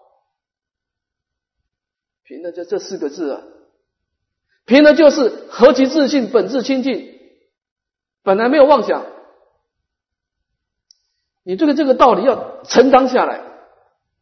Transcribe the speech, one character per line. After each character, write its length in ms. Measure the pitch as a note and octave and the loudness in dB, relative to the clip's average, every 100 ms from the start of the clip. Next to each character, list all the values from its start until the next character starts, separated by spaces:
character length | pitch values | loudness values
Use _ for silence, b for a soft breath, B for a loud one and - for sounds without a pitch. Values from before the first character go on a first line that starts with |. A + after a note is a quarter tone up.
| _ _ _ _ _ _ _ _ _ _ _ _ _ _ _ _ _ _ _ _ _ _ | _ _ _ _ _ _ _ _ _ _ _ _ _ _ _ _ _ _ _ _ _ _
凭 180 | - C3+ | -20 -18
的 120 | F3 | -16
就 100 | E3+ | -14
这 160 | E3+ F#3+ | -10 -10
四 180 | - F#3 | -10 -10
个 120 | D3 | -10
字 220 | F3+ D3 | -8 -10
啊， 120 | A2 - _ _ _ _ _ _ _ _ _ _ _ | -10 -16 _ _ _ _ _ _ _ _ _ _ _
凭 220 | - C4 D4+ | 0 4 4
的 80 | |
就 160 | D4 D4 | 6 4
是 380 | D4 A#3 - - | 2 -2 -6 -14
何 240 | - C4 | 2 2
其 140 | C4 C4 | 4 0
自 200 | D#4 C4 | 0 -2
信， 220 | C#4 G#3 | -2 -2
本 180 | A#3 F#3 | -2 -2
自 160 | C4 | -6
清 180 | A3+ C4+ | -4 -4
净， 280 | C4 G#3 - - _ _ _ _ _ _ _ _ _ _ | -4 -8 -10 -20 _ _ _ _ _ _ _ _ _ _
本 140 | G3 G3 | -4 -2
来 100 | A#3+ | 0
没 80 | D4+ | 2
有 100 | C#4 | 4
妄 180 | C4+ | 2
想。 220 | F#3+ D3 - - - _ _ _ _ _ _ _ _ _ _ _ _ _ _ _ _ _ _ _ _ _ | 0 -6 -10 -20 -20 _ _ _ _ _ _ _ _ _ _ _ _ _ _ _ _ _ _ _ _ _
你 140 | F3+ F#3+ | -10 -4
这 80 | D4+ | -2
个， 80 | |
这 100 | C#4 | 0
个 100 | C#4 | 0
道 200 | B3 C4 | 2 2
理 100 | F#3 | 2
要 400 | B3+ A3+ - - | 0 -2 -6 -18
承 260 | - A#3 C4 | -2 2 4
担 200 | B3+ C4 | 4 4
下 160 | A#3+ D3+ | 0 -2
来， 160 | A#2+ - - _ _ _ _ _ _ | -6 -14 -20 _ _ _ _ _ _